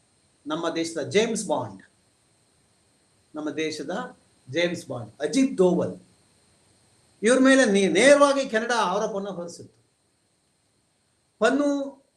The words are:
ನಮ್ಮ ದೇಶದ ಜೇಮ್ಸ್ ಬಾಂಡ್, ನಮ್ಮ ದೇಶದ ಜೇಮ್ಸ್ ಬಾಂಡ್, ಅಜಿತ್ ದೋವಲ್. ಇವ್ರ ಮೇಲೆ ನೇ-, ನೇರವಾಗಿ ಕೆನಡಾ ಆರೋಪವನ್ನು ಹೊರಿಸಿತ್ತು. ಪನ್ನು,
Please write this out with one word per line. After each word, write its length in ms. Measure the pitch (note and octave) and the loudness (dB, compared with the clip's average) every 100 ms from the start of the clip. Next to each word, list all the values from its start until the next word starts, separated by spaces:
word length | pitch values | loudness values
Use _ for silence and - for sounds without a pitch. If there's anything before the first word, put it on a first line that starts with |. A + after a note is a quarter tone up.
| _ _ _ _ D#3 | _ _ _ _ -8
ನಮ್ಮ 220 | D#3 E3 | -6 -4
ದೇಶದ 320 | E3 D#3+ D#3 | -6 -6 -8
ಜೇಮ್ಸ್ 460 | B2+ G3 A#3 A3+ F3 | -2 0 0 -2 -4
ಬಾಂಡ್, 360 | C#3+ A2+ F#2+ _ _ _ _ _ _ _ _ _ _ _ _ _ _ _ D3+ | -6 -6 -14 _ _ _ _ _ _ _ _ _ _ _ _ _ _ _ -12
ನಮ್ಮ 140 | D3+ | -8
ದೇಶದ 680 | C#3 D#3 D#3 C#3 G3 B3 - _ _ - | -6 -6 -6 -8 -8 -10 -16 _ _ -8
ಜೇಮ್ಸ್ 380 | D3 F3 E3+ - | -4 -2 -4 -10
ಬಾಂಡ್, 260 | B2 A#2 - | -12 -14 -8
ಅಜಿತ್ 380 | D3 C4+ - - | -4 0 0 2
ದೋವಲ್. 400 | F#3 - F2+ - - _ _ _ _ _ _ _ _ _ _ _ | 2 2 -4 -8 -18 _ _ _ _ _ _ _ _ _ _ _
ಇವ್ರ 160 | G#3+ B3+ | 2 4
ಮೇಲೆ 260 | C4 C4+ A#3+ | 6 6 4
ನೇ-, 260 | G3 F#3+ | 4 2
ನೇರವಾಗಿ 580 | E3+ C4 - C#4 C4+ C4+ | 4 6 8 6 2 -2
ಕೆನಡಾ 260 | A3 A#3 A#3 | -2 -2 -2
ಆರೋಪವನ್ನು 560 | F#3 G3 A3 G3 G3+ | 0 -2 -4 -6 -8
ಹೊರಿಸಿತ್ತು. 520 | F3 F3 - A#2+ _ _ _ _ _ _ _ _ _ _ _ _ _ _ _ _ - | -10 -14 -16 -20 _ _ _ _ _ _ _ _ _ _ _ _ _ _ _ _ -2
ಪನ್ನು, 640 | A3+ C4+ C#4+ C#4+ C#4 - _ | 0 2 0 -2 -6 -14 _